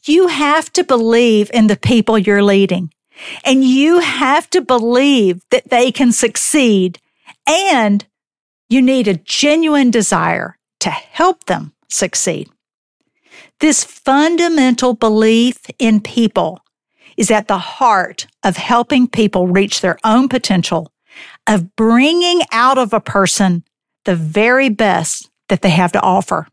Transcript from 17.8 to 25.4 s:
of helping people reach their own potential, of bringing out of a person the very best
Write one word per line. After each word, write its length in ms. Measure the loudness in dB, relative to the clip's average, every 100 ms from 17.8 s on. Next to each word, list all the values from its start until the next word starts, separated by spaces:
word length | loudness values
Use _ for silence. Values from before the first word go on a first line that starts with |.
| 0 0 -2 -10 -18 _
of 140 | -4 -4
helping 500 | -2 -2 2 0 0
people 420 | 0 0 0 0
reach 340 | 0 0 -2
their 160 | -4 -2
own 280 | 0 0 0
potential, 600 | -4 -2 -2 0 -6 -6 _ _ -20 -20 -8 -2
of 300 | -2 -2 -2
bringing 640 | 2 2 2 2 0 0 0
out 260 | 0 2 2
of 160 | 0
a 60 | -4
person 600 | -2 0 0 0 0 -2 _ _ _ _
the 120 | -6 -4
very 540 | -2 0 2 2 0
best 580 | 0 0 0 -2 -8 -14 _